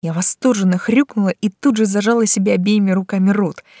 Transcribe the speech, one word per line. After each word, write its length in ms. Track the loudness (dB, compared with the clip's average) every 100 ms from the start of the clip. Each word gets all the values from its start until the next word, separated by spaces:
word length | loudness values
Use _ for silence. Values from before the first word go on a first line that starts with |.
Я 100 | -6
восторженно 640 | -4 -4 0 0 2 2 0
хрюкнула 500 | 0 0 0 -2 -2
и 200 | -2 -6
тут 280 | -2 -2 0
же 100 | 0
зажала 400 | 0 0 0 0
себе 280 | 0 0
обеими 360 | 0 2 2 2
руками 400 | 0 -2 0 0
рот, 340 | 2 -2 -6 _ -20